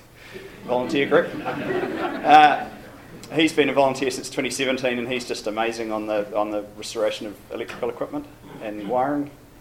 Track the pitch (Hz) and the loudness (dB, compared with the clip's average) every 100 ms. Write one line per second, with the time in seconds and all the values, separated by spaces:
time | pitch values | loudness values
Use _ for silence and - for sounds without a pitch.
0 | - - - - - - - 123 123 135 | -20 -20 -18 -16 -16 -12 -2 -2 0 0
1 | 139 156 180 - - - - 370 - - | 4 4 4 -2 -6 -6 -4 -4 -4 -4
2 | 359 277 151 151 151 123 - - - - | -6 -2 8 10 10 6 -4 -12 -18 -20
3 | - - - 139 160 156 135 131 135 131 | -20 -18 -6 2 2 4 4 6 4 4
4 | 135 127 - - 123 123 131 127 127 123 | -2 -2 -6 -4 -4 -2 0 0 0 -2
5 | 120 127 123 117 110 107 117 117 110 110 | -2 -4 -4 -6 -4 -2 -2 -2 -4 -4
6 | 107 107 101 107 107 104 104 107 - 117 | -2 -2 -2 -2 -2 -2 -6 -12 -8 0
7 | 107 104 110 95 - 110 117 - 120 - | 0 -2 -8 -12 -12 -10 -8 -6 -6 -4
8 | - 147 143 - - - 110 104 101 123 | -6 -8 -10 -16 -18 -12 -10 -8 -2 0
9 | 139 147 143 - - - | 0 -2 -4 -10 -20 -20